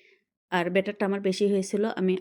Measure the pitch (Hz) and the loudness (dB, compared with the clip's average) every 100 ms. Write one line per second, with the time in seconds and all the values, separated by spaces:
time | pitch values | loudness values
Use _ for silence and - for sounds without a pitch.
0 | _ _ _ _ _ 180 175 185 196 208 | _ _ _ _ _ -2 2 2 0 -2
1 | 196 196 196 185 202 196 190 202 220 - | -2 0 -2 0 0 0 0 -2 -2 0
2 | 185 185 | 0 0